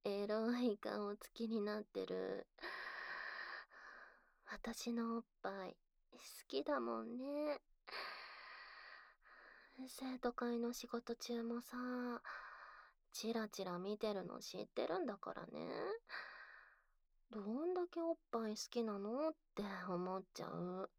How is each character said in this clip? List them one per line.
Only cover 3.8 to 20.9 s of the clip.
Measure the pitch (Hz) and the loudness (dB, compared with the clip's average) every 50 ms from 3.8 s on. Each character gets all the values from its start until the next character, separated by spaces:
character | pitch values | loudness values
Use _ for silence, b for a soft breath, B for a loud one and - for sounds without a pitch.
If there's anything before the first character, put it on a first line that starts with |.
| B B B B B B B B B B B B _ - | B B B B B B B B B B B B _ -8
私 | 214 208 - 233 233 - - 240 | -8 -2 -2 -2 -2 0 0 2
の | 233 233 233 226 226 | 2 4 4 4 2
お | 233 | 0
っ | 226 _ _ _ | 0 _ _ _
ぱ | - 196 196 196 185 | 0 0 0 0 -4
い、 | 180 - _ _ _ _ _ _ _ | -6 -6 _ _ _ _ _ _ _
好 | - - - - - - - _ | -20 -16 -14 -14 -14 -14 -10 _
き | - 269 294 | 2 2 4
だ | - 294 262 | 6 4 4
も | 233 233 233 226 | 4 4 2 2
ん | 226 226 233 247 | 0 -2 -2 -2
ね。 | 262 277 285 294 302 302 285 - _ _ - _ _ B B B B B B B B B B B B B B B B B B B B B B B B B B B B B B B B B B B B B B B 262 | -2 0 0 2 2 2 0 -2 _ _ -20 _ _ B B B B B B B B B B B B B B B B B B B B B B B B B B B B B B B B B B B B B B B -8
生 | 254 - - 262 262 254 247 | -6 -4 -2 0 0 0 4
徒 | - 247 | 2 2
会 | 240 - 240 240 240 233 | 4 4 2 4 4 4
の | 233 233 | 4 2
仕 | 247 - - 240 | 0 -2 -2 0
事 | - 233 240 - 233 | 0 0 0 0 -2
中 | - - - 240 233 | -2 0 -2 0 0
も | 233 233 233 240 | 2 2 0 0
さ、 | 240 - 247 247 247 254 247 247 247 247 240 - B B B B B B B B B B B B B B B B _ _ | -2 -4 -6 -4 -2 0 0 0 0 0 -2 -2 B B B B B B B B B B B B B B B B _ _
チ | - - - 220 240 | -6 -2 0 2 2
ラ | 233 220 208 | 2 2 0
チ | - - 190 | 0 -2 -2
ラ | 185 175 175 | 0 0 0
見 | 185 196 214 208 | 0 0 2 2
て | - 214 208 | 4 2 4
る | 190 180 | 2 0
の | 175 - - | -2 -4 -6
知 | - - - 185 | -6 -6 -4 -4
っ | 214 | -6
て | - _ - - | -2 _ 2 2
る | - 330 381 | 4 4 4
ん | 349 | 2
だ | 247 202 190 | 2 0 -2
か | - - - | -4 -4 -4
ら | - - - | -4 -6 -6
ね。 | - - - - - - - - 427 466 _ B B B B B B B B B B B B B B B B B B B _ _ _ _ _ _ | -6 -4 -2 -2 0 0 0 0 0 -2 _ B B B B B B B B B B B B B B B B B B B _ _ _ _ _ _
ど | 220 214 | -6 -4
ん | 196 208 226 262 320 359 370 | 0 0 0 2 4 4 4
だ | 359 349 349 | 4 2 0
け | - 339 | 0 2
お | 330 330 | 4 4
っ | 330 330 _ _ | 2 2 _ _
ぱ | - 233 226 214 | 0 2 2 2
い | |
好 | 214 - - - | 0 -2 -4 -2
き | - 240 | 0 2
な | 226 220 208 196 | 2 2 2 0
の | 196 208 233 269 302 320 | 0 0 0 2 2 2
っ | 311 _ _ _ _ | 0 _ _ _ _
て | - 208 202 196 185 180 190 | -2 -2 -2 -2 -4 -2 0
思 | 185 175 180 185 185 190 | 2 2 2 2 0 -2
っ | 190 _ | -4 _
ち | _ - | _ -6
ゃ | 165 | -4
う。 | - - 170 175 180 180 185 190 - | -2 -2 0 0 0 0 -2 -2 -4